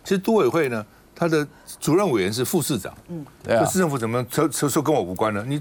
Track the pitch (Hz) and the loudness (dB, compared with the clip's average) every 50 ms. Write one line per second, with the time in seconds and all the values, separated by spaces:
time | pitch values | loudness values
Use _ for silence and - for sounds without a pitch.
0 | - - 196 190 190 226 226 208 147 120 131 170 151 127 117 110 104 - - - | -4 -2 -2 0 2 2 4 4 4 4 2 2 0 0 -2 -4 -6 -8 -14 -20
1 | - _ - - 165 170 160 151 143 139 - - - - - - - - 147 190 | -20 _ -6 -2 0 2 2 0 0 -2 -8 -16 -20 -20 -16 -6 0 2 2 4
2 | 208 170 123 104 90 98 110 123 123 - - 170 135 - 135 104 - - - - | 4 2 2 2 0 0 -2 -2 -2 0 0 0 0 0 -2 -4 -6 -8 -12 -14
3 | - - 175 160 143 - - - - - 113 113 104 - - 190 185 156 139 123 | -14 -12 -12 -12 -12 -14 -16 -10 -2 0 2 2 2 2 2 0 0 0 0 -2
4 | 113 110 117 127 123 - - 147 156 156 - - 151 139 - 165 127 151 156 123 | -2 -2 -2 -2 -4 -2 0 0 2 2 0 0 -2 0 0 0 2 2 2 0
5 | 92 87 92 92 110 110 104 101 110 131 143 147 | 0 -2 -2 -2 -2 -2 -2 -2 -4 -4 -6 -6